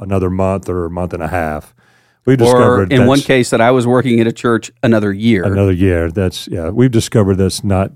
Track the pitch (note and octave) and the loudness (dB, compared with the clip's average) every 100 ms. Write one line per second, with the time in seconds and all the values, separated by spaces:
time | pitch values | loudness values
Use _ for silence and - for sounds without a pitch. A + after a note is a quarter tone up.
0 | F#2 G2 F#2 F#2 F#2+ G2 F#2+ F2+ E2 F2+ | -4 -2 -2 -2 -2 -2 -6 -8 -6 -6
1 | F2 F2 D#2+ F2 D#2+ D2+ - _ _ _ | -8 -8 -6 -4 -4 -8 -12 _ _ _
2 | _ _ - C3 A#2+ B2 A#2+ B2 F#2+ C3+ | _ _ 0 2 4 4 4 2 2 2
3 | B2 C#3 - C3 A#2+ A#2+ A2+ C3 A#2+ B2 | 4 2 2 0 2 2 2 2 2 0
4 | B2+ A#2 A2+ A#2 B2 A2+ - - B2 A2 | 2 0 0 -2 -2 -2 -4 -4 0 0
5 | G#2 G2 A2+ - G2+ G2 G2 F2+ F#2+ F2 | 0 -2 0 0 0 0 0 2 2 0
6 | E2 E2 F#2 - - G2 E2 G#2+ C3 A#2 | -2 -2 -4 -4 -10 -8 -6 0 2 2
7 | - A#2+ F#2+ F#2+ F#2+ - G#2 F#2+ G2 | 0 0 2 2 0 -2 -2 -2 -2